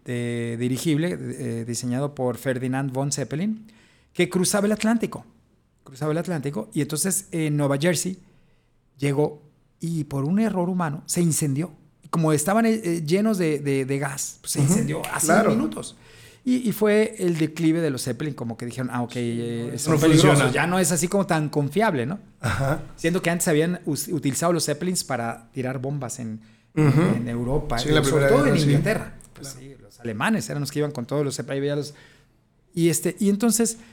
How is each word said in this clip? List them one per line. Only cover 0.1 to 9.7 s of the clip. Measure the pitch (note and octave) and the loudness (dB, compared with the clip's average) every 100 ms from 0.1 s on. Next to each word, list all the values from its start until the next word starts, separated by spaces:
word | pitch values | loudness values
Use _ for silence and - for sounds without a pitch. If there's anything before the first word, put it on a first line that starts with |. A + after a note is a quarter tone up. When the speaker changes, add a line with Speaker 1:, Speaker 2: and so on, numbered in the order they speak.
| A#2+ A#2+ A#2+ A#2 A#2 | -6 -4 -4 -4 -2
Speaker 1:
dirigible, | B2 B2+ E3+ D3 F3 E3 | -2 -2 0 0 0 -4
eh, | B2+ B2 B2 A#2 A#2 | -8 -8 -6 -6 -6
diseñado | A#2+ B2 B2 C#3+ | -6 -4 -4 -4
por | C#3 B2+ A2+ | -4 -4 -4
Ferdinand | C#3 B2+ B2+ C3 C#3 | -4 -4 -2 -2 -4
von | B2+ C#3+ | -4 -4
Zeppelin, | C#3+ C3+ D3 G3+ A3 - - _ _ _ | -4 -4 -4 -4 -6 -10 -20 _ _ _
que | - F3 | -2 0
cruzaba | F#3 F3+ G#3 G3+ | 2 2 2 2
el | |
Atlántico. | G#3+ A3 A#3 - A2 - _ _ _ _ _ | 2 2 2 0 -8 -16 _ _ _ _ _
Cruzaba | - C3 D3+ | -20 -6 -2
el | D#3 | -2
Atlántico | F3 E3 B2+ F3 A3 | -2 -4 -4 -6 -6
y | - | -4
entonces | C#3+ D3+ F#3+ F#3 - | -4 -2 -2 -2 -4
en | E3 D#3 D3 | -4 -2 0
Nueva | C#3+ C#3 | 0 2
Jersey | E3+ D#3 F3+ F#3 - _ _ _ _ _ _ - | 0 0 -4 -8 -16 _ _ _ _ _ _ -6
llegó | C#3 C#3 D3+ - - _ _ | -2 0 0 -2 -20 _ _